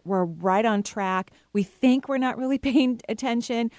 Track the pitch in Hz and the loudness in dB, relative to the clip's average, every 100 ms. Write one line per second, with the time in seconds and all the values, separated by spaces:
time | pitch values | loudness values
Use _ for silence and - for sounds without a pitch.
0 | - 190 175 165 185 190 226 208 202 - | 0 0 -2 -2 0 2 2 0 -2 -4
1 | 190 185 190 - _ 208 185 - 254 254 | -4 -4 -6 -12 _ -2 -2 0 2 2
2 | - 269 254 247 262 269 277 262 254 233 | 0 -2 -2 -2 -2 -2 2 2 2 0
3 | - 220 262 233 240 233 233 | -6 -4 -2 -2 -2 -2 -2